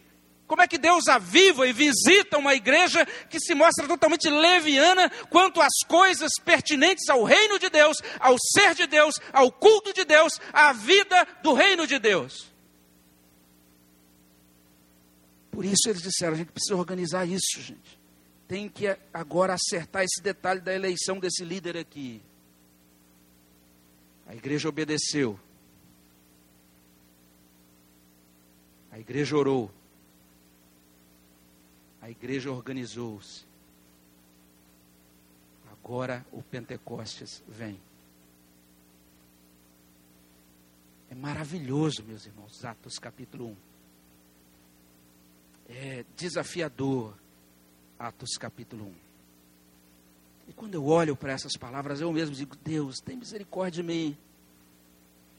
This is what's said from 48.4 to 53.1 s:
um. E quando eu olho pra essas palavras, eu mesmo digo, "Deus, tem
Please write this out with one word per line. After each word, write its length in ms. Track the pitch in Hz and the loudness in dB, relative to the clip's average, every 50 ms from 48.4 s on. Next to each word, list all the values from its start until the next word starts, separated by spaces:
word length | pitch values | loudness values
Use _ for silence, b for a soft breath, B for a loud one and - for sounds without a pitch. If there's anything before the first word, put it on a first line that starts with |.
| - 113 - - 117 - 120 110 107 | -14 -16 -18 -18 -20 -20 -20 -20 -20
um. 80 | 98 90 85 _ _ _ _ _ _ _ _ _ _ _ _ _ _ _ _ _ _ _ _ _ _ _ _ _ _ _ _ _ - | -20 -20 _ _ _ _ _ _ _ _ _ _ _ _ _ _ _ _ _ _ _ _ _ _ _ _ _ _ _ _ _ _ -20
E 40 | |
quando 220 | - - 226 214 185 | -20 -20 -16 -14 -12
eu 100 | 160 135 | -6 -2
olho 300 | 143 160 170 165 156 139 | 0 0 0 0 -2 -6
pra 180 | - 147 139 | -8 -10 -12
essas 240 | 135 131 - 143 - | -12 -12 -12 -12 -14
palavras, 440 | - - 120 127 139 139 143 143 139 | -14 -14 -16 -14 -12 -12 -10 -10 -10
eu 120 | 165 170 | -8 -8
mesmo 220 | 165 156 165 151 139 | -6 -6 -8 -8 -10
digo, 220 | 131 143 139 - | -12 -16 -16 -18
"Deus, 420 | - - 160 156 156 147 135 127 - | -16 -14 -10 -8 -8 -8 -10 -12 -16
tem 180 | - - | -18 -18